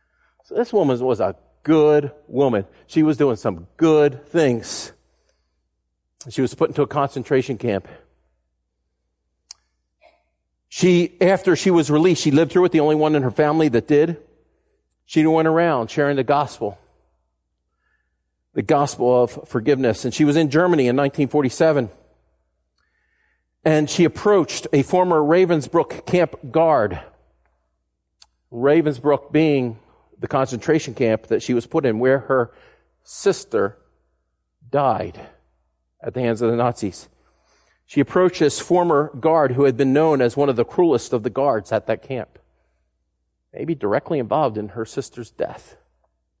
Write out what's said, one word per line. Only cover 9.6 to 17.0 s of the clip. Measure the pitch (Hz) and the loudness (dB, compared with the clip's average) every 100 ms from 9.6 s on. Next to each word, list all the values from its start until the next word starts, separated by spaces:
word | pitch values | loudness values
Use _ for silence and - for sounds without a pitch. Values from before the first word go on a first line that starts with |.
| _ _ _ _ _ _ _ _ _ _ _ | _ _ _ _ _ _ _ _ _ _ _
She, | - 180 175 170 - | -2 2 2 0 0
after | 185 185 185 160 | 2 2 0 0
she | 196 | 2
was | 170 147 | 2 2
released, | 151 180 165 | 2 2 2
she | 151 | 2
lived | 139 160 | 2 2
through | 180 180 | 2 2
it, | |
the | 160 | 2
only | 151 151 | 2 2
one | 151 | 2
in | 151 | 0
her | 127 | -2
family | 104 151 156 156 | 0 0 2 2
that | 117 - | 0 2
did. | 147 165 160 - _ _ _ _ _ _ _ _ | 2 2 -2 -14 _ _ _ _ _ _ _ _
She | 156 156 | 2 4
went | 160 160 | 4 2
around | 160 170 135 110 | 2 2 0 -2
sharing | 156 143 139 | -2 0 0
the | |
gospel, | 123 143 143 - 104 101 _ _ | 0 0 -2 -6 -10 -10 _ _